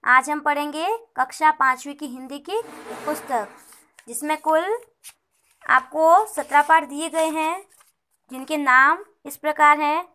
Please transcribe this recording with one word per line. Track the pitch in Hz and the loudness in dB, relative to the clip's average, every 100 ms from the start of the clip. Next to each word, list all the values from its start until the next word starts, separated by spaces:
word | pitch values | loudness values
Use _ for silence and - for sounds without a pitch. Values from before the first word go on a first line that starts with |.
आज | - 262 277 | 4 2 2
हम | 302 | -4
पढ़ेंगे | 294 294 294 302 349 453 - - | -2 -2 -4 -6 -6 -6 -8 -6
कक्षा | 262 - 311 | -6 0 0
पाँचवीं | 302 262 254 277 | 2 0 -2 -8
की | 285 294 | -12 -12
हिंदी | 247 262 277 | -12 -14 -14
की | - 415 453 - - - | -8 -8 -8 -16 -16 -12
पुस्तक, | - 302 - 254 202 - _ - _ _ - | -8 -8 -4 -6 -6 -14 _ -20 _ _ -16
जिसमें | 240 294 302 | -10 -6 -4
कुल | 311 320 359 466 - _ - _ _ _ _ _ | 0 0 0 -6 -8 _ -20 _ _ _ _ _
आपको | - 262 254 302 320 349 427 | 0 0 0 0 6 6 4
सत्रह | - 269 285 | -6 0 0
पाठ | 294 320 | 4 2
दिए | 294 285 320 | 2 -8 -6
गए | 320 320 | -2 -2
हैं, | 311 311 359 403 _ _ _ _ _ _ | -2 -4 -6 -12 _ _ _ _ _ _
जिनके | 262 269 302 | -14 -6 -2
नाम | 277 254 269 339 403 _ 285 | 2 4 4 2 -4 _ -18
इस | - | -6
प्रकार | 302 302 302 302 | -6 4 4 4
हैं। | 294 311 349 | 2 -2 -6